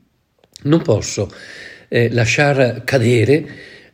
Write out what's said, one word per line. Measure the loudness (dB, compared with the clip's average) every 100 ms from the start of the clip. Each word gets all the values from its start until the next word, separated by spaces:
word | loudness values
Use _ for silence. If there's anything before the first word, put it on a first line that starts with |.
| _ _ _ _ _ -8
Non | 0 2
posso, | 2 0 -2 -6 -6 -10 -20 -20 -20 -20 -4
eh, | 0 0
lasciar | 0 0 2 2 2 0 0
cadere | -2 0 2 2 4 2 -2 -14 -20 -20 -10